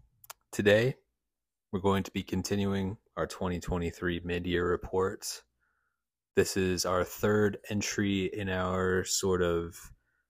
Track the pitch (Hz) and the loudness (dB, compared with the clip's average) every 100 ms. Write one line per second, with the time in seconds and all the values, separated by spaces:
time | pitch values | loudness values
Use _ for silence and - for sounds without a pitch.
0 | - _ - - _ - 101 104 127 - | -18 _ -20 -20 _ 2 6 6 4 -2
1 | _ _ _ _ _ _ _ 98 98 98 | _ _ _ _ _ _ _ 0 2 2
2 | 90 98 - 92 - 101 98 98 95 110 | 0 -6 -4 -4 -2 -2 0 -2 -4 -6
3 | _ - 80 - 92 87 - 90 85 - | _ -8 -8 -4 -4 -4 -2 -2 -2 -2
4 | 90 85 87 87 87 87 87 87 - 92 | -4 -2 -4 -4 0 0 0 -2 -2 -2
5 | 95 107 - - _ _ _ _ _ _ | -2 -4 -10 -12 _ _ _ _ _ _
6 | _ _ _ - 98 98 92 90 90 92 | _ _ _ 2 2 2 2 2 0 0
7 | 87 - 104 107 104 101 - 104 - - | 0 0 2 4 2 0 -4 -4 -2 0
8 | 101 98 92 104 98 92 92 92 92 92 | 0 2 0 -4 -4 -2 0 0 2 0
9 | 92 - 95 90 87 85 85 - - - | 0 -2 0 2 2 0 -2 -10 -20 -20
10 | _ _ | _ _